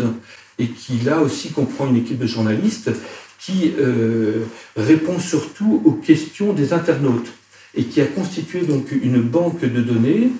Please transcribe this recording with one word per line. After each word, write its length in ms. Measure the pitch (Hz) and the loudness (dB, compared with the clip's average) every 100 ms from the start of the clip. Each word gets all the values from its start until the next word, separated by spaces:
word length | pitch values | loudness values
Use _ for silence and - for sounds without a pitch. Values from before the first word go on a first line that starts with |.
| 117 113 - - - - | 2 -4 -12 -20 -18 -4
et 80 | 120 | -4
qui, 320 | - - 120 | -4 -6 -2
là 160 | 131 160 | 0 2
aussi, 320 | 139 - - | 2 0 -6
comprend 340 | - 131 - 135 | -2 -2 -2 0
une 80 | |
équipe 240 | 117 117 120 | 2 0 -2
de 80 | 117 | -2
journalistes 640 | 113 107 107 214 - 123 107 - - - - | 0 0 2 0 -2 -4 -6 -8 -18 -20 -18
qui, 340 | - 190 160 104 | -4 0 0 2
euh, 680 | 127 117 113 113 107 110 113 - - - | 0 2 2 2 0 -2 -4 -10 -12 -4
répond 440 | 107 156 160 180 | 2 2 2 -4
surtout 600 | - 151 - - 214 - | -2 -2 -4 -2 2 4
aux 80 | 156 | 4
questions 640 | - - 156 - - 208 | 2 2 2 2 -4 -2
des 180 | 160 135 | 0 0
internautes 600 | 170 165 139 139 117 - - _ - - - | 0 0 0 2 0 -2 -14 _ -20 -10 -4
et 80 | |
qui 160 | 120 - | -2 2
a 60 | 139 | 0
constitué 560 | 196 185 - 151 180 | 0 -4 -6 -6 -4
donc 280 | 156 139 - | 0 0 0
une 300 | 139 123 123 | -2 2 2
banque 400 | 117 165 175 - | 2 2 0 0
de 200 | 123 120 | -2 0
données, 520 | 117 117 123 202 254 - | 0 2 2 4 2 0